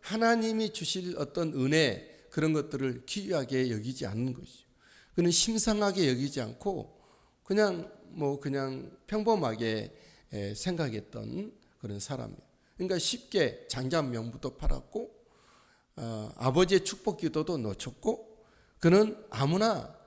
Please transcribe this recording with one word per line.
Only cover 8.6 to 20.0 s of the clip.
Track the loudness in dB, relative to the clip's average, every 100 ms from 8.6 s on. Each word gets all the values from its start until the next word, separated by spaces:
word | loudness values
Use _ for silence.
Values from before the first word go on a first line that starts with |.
| -2 -6 -10 -16 -6
평범하게, | -2 2 2 2 0 -2 -2 -4 -12 -20 -20 -10
에, | -6 -4
생각했던 | -4 -2 -2 -2 -4 -8 -10 -8 -8 -8 -14 _ _
그런 | -10 -4
사람이에요. | -4 -4 -10 -14 -20 _ _ -6
그러니까 | -2 0
쉽게 | 0 -2 -2 2 2 0 -8
장자명부도 | -6 -2 0 0 -4 -6 -8 -10 -2
팔았고, | 0 0 -2 -8 -8 -12 _ _ _ -20 _ _ _ -10
어, | -6 -6 -8 -2
아버지의 | 2 4 6 4
축복 | 2 -4 -4 -2
기도도 | -2 -2 -2 -2
놓쳤고, | -4 -4 -8 -4 -2 -2 -6 -20 _ _ _ _
그는 | 6 8 6 0 -8
아무나 | -2 0 2 2 0 -6 -16